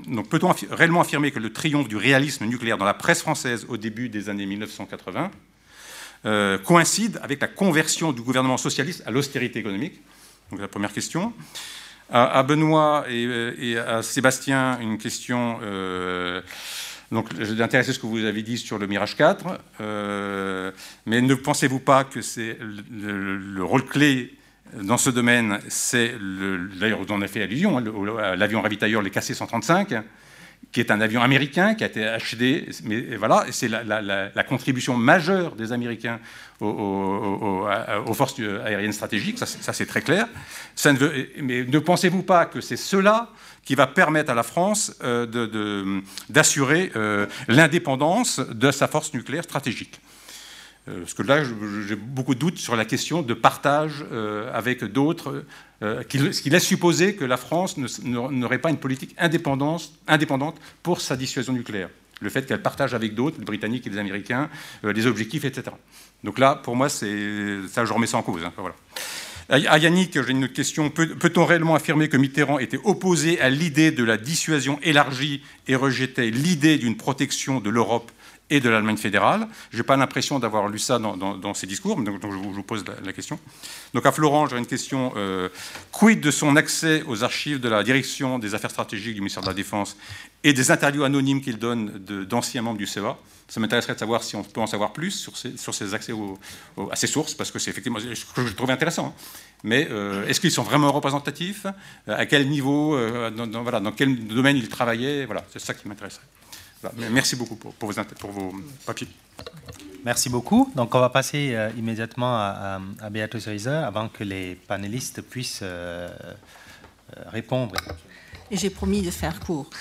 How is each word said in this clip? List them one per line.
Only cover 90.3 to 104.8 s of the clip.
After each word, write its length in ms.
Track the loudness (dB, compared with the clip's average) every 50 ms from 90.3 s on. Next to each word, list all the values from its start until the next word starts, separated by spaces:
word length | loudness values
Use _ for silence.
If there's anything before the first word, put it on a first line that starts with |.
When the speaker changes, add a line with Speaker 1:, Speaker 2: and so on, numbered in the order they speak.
| _ _ 2
Speaker 1:
et 80 | 4
des 180 | 4 4 4 4
interviews 340 | 4 4 4 2 2 2 0
anonymes 360 | 2 2 2 2 2 2 0
qu'il 180 | 0 -4 -6 -4
donne 460 | -2 -2 -2 -2 -4 -6 -8 -12 -10
de, 200 | -8 -8 -8 -4
d'anciens 380 | -2 -2 -2 -2 -2 -4 -4
membres 160 | -4 -2 -4 -4
du 80 | -6
cea ? 300 | -6 -4 -4 -4 -4 -6 -8 -14 -20 -20 -20 _ -12
Ça 120 | -6 -4
m'intéresserait 340 | -2 0 0 0 0 -2 -6
de 40 | -6
savoir 240 | -2 -2 -2 -2 -2
si 100 | -4 -8
on 80 | -8
peut 180 | -8 -8 -4 -4
en 60 | -4
savoir 260 | -4 -2 -2 -4 -4
plus 200 | -4 -6 -6 -6
sur 240 | -6 -8 -10 -10 -12
ces, 200 | -12 -12 -12 -12
sur 160 | -10 -10 -8
ces 220 | -8 -6 -6 -6 -6
accès 160 | -6 -6 -6
au, 260 | -8 -8 -8 -8 -10 -12 -16 -18 -18 -18 -20 -16 -10
au, 140 | -8 -8 -6
à 60 | -2
ces 100 | -2 -2
sources, 260 | 0 0 -2 -2 -4
parce 200 | -6 -6 -8 -6
que 80 | -6 -6
c'est 100 | -6 -6
effectivement 300 | -6 -6 -6 -6 -6 -6
ce 240 | -6 -8 -10 -10 -12 -8 -4
que 100 | -2 -2
je 80 | -2 -2
trouvais 180 | -2 0 0
intéressant. 340 | 2 2 2 0 0 -2 -4
Hein. 60 | -6 -8 -12 -20 -20 -20 -20 -20 -20 _ _
Mais, 240 | -2 2 2 2 2 2
euh, 360 | -2 -4 -4 -2 -4 -4 -2
est-ce 140 | 0 0 2
qu'ils 100 | 2 2
sont 140 | 2 2 0
vraiment 260 | 4 4 6 6 4
représentatifs ? 720 | 4 2 0 0 -2 -2 -4 -6 -8 -6 -8 -8 -8 -8 -8 -8 -10 -10 -16 -20 -20 -14 -6 -6
Euh, 80 | -2
à 100 | -2 0
quel 220 | 4 4 4 4 4
niveau, 480 | 0 0 2 2 2 2 2 2 2
euh, 340 | 0 0 -2 -2 -4 -6 -6
dans, 160 | -6 -6 -8
dans, 160 | -6 -6 -6
voilà, 160 | -4 -2 -2 -2
dans 140 | -2 -2
quel 340 | 0 2 2 2 2 0 -2
domaine 300 | -2 0 4 4 6 4
ils 120 | 4 0 -2
travaillaient ? 580 | -2 -2